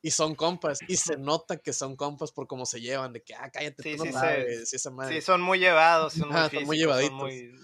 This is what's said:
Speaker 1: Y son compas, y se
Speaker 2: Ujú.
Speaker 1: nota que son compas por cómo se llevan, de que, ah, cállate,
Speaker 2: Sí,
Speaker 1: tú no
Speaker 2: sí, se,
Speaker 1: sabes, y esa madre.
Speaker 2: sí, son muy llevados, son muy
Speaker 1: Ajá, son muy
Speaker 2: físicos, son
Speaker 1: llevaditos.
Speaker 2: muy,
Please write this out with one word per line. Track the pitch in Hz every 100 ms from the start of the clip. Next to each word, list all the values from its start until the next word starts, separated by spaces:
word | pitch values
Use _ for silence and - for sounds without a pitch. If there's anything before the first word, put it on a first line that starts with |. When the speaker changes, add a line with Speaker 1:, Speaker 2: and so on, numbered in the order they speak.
Speaker 1:
Y | 156
son | - 156
compas, | 156 160 180 165 139 -
y | 185
se | -
Speaker 2:
Ujú. | 143
Speaker 1:
nota | 139 160 - 151
que | -
son | 131 135 135
compas | 143 147 151
por | - 135
cómo | 131 123
se | 123
llevan, | 117 135 131
de | 117
que, | -
ah, | 107 131
cállate, | 139 147 135
Speaker 2:
Sí, | 151
Speaker 1:
tú | 151
no |
Speaker 2:
sí, | 165
se, | 127
Speaker 1:
sabes, | 135 147 123 117 113
y | 131
esa | 147
madre. | 127 135
Speaker 2:
sí, | 160
son | 151 180
muy | 180 190
llevados, | 185 165 165 165 160
son | 160 151
muy | 170
Speaker 1:
Ajá, | 156
son | 143 143
muy | 156
Speaker 2:
físicos, | 160
son | 131
Speaker 1:
llevaditos. | 143 135
Speaker 2:
muy, | 139 131 120 127